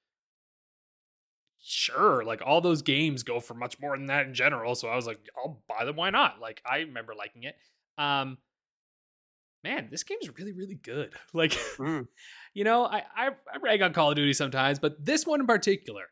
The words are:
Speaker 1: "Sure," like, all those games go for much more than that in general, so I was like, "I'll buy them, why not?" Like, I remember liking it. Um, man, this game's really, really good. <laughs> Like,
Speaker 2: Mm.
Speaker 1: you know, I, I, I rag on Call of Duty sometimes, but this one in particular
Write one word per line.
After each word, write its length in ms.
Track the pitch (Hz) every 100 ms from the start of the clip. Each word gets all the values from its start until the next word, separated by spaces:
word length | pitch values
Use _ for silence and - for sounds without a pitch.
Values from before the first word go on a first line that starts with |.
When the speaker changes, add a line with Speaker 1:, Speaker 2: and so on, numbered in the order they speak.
| _ _ _ _ _ _ _ _ _ _ _ _ _ _ _ _
Speaker 1:
"Sure," 600 | - - - 135 202 127
like, 180 | 110 110
all 160 | 135 165
those 220 | 175 156
games 400 | 143 139 156 131
go 160 | 120 120
for 160 | -
much 240 | 120 - -
more 180 | 143 135
than 100 | 139
that 200 | 143 135
in 80 |
general, 400 | 123 135 127 117
so 140 | 123 113
I 80 | 123
was 100 | 113
like, 140 | 107 - 131
"I'll 260 | 135 117 -
buy 160 | 110
them, 100 | 123 151
why 140 | 185
not?" 300 | 233 - -
Like, 200 | 113 110
I 140 | 123 143
remember 360 | 160 120 113 107
liking 280 | 104 117
it. 120 | 123 - _ _ _ -
Um, 400 | 143 139 135 131 _ _ _ _ _ _ _ _ _ _ _ _
man, 260 | 170 269 110
this 120 | -
game's 240 | - 440 185 127
really, 140 | 202
really 240 | 185 190 190
good. 360 | - 135 131 -
<laughs> 120 | -
Like, 180 | 165 160 - - -
Speaker 2:
Mm. 300 | 143 151 123 _ - - -
Speaker 1:
you 100 | 202
know, 200 | 208 240 233
I, 160 | 214 - 220
I, 120 | 262
I 300 | 269 - 277
rag 200 | 226 208
on 100 | 185
Call 180 | 170 147
of 60 | 147
Duty 160 | 143
sometimes, 460 | 135 139 135 135 143
but 260 | 151 151
this 220 | 151 311 330
one 140 | 302
in 60 | 247
particular 580 | 214 208 196 - 101 92